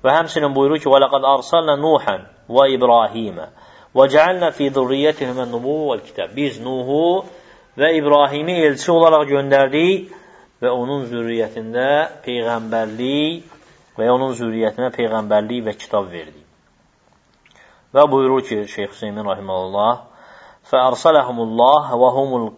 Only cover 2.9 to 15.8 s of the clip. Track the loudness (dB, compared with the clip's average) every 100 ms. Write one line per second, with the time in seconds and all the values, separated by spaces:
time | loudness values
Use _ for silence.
2.9 | 4 2 -4 -8 -10 -16 _ -20 -20 _
3.9 | 2 4 6 4 2 -2 -2 -2 0 -2
4.9 | 0 0 -2 -6 -6 -6 -6 -4 -4 -4
5.9 | -6 -8 -10 -10 -4 -6 -6 -8 -8 -2
6.9 | 0 0 0 -4 -20 -20 -20 _ -2 0
7.9 | 2 4 4 4 0 -4 2 2 0 0
8.9 | 4 6 4 2 -2 2 2 2 2 0
9.9 | 0 -6 -20 -20 -20 _ _ -4 -2 -4
10.9 | -6 -6 -8 -6 -4 -4 -6 -8 -4 0
11.9 | 0 -2 -8 -8 -6 -4 -4 -4 -4 -4
12.9 | -6 -6 -4 -4 -8 -16 -20 _ _ _
13.9 | -4 0 0 -2 -6 -6 -2 -4 -2 -6
14.9 | -4 -4 -4 0 -2 -2 -6 -6 -10